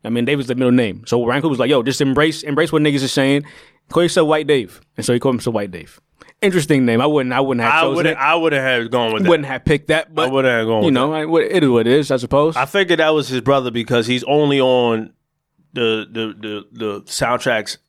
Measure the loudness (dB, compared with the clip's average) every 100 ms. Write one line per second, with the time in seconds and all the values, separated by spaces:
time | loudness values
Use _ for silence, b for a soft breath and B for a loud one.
0 | -4 -2 0 -2 -2 0 2 2 2 -6
1 | -2 -2 0 -2 -2 0 0 0 0 -2
2 | 0 2 0 -2 -4 -2 0 0 0 0
3 | -2 0 2 0 -2 B B B _ 0
4 | 2 2 2 2 2 0 -2 -14 _ -8
5 | -2 0 0 -2 -4 -4 -6 -12 -18 _
6 | _ _ B _ 0 0 2 2 4 2
7 | 2 0 0 -2 0 0 2 2 2 0
8 | -2 0 0 2 0 0 0 -2 -2 -2
9 | 0 0 2 2 0 -6 -2 -2 0 -2
10 | -2 -4 0 2 2 0 0 2 2 2
11 | 0 -2 0 0 0 2 2 2 4 2
12 | 2 -4 0 0 0 -2 -2 -2 0 2
13 | 2 2 0 -4 0 0 0 -6 -2 -2
14 | 0 -4 0 0 2 2 2 2 2 -2
15 | -6 _ _ _ _ _ _ -4 -2 -2
16 | -6 -8 -8 -8 -12 -12 -14 -8 -8 -8
17 | -10 -4 -2 -2 -2 -2 -4 -14